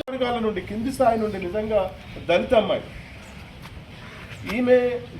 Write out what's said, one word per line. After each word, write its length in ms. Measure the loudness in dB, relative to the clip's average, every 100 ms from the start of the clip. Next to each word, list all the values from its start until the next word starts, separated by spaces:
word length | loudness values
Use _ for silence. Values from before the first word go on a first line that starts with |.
| 0
వర్గాల 280 | -2 0 0
నుండి, 220 | 0 -2
కింది 320 | -4 -4 -4
స్థాయి 260 | 4 4 4
నుండి 260 | 0 -2 -2
నిజంగా 460 | -2 2 2 2 -4 -14 -8 2
దళిత 240 | 2 6
అమ్మాయి, 280 | 4 4 0 -4 -14 -14 -16 -16 -16 -16 -16 -16 -16 -16 -16 -16 -16 -14 -12 -4 0
ఈమె 420 | 6 6 6 -2 -6